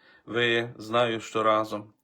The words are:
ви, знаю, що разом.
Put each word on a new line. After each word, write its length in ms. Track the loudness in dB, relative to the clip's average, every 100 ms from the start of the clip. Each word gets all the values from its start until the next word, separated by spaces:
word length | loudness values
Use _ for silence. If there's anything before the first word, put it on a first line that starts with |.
| _ _ -6
ви, 440 | 0 2 2 -2 -8
знаю, 440 | -2 0 2 0
що 220 | -4 0
разом. 500 | 2 2 0 -6 -10 _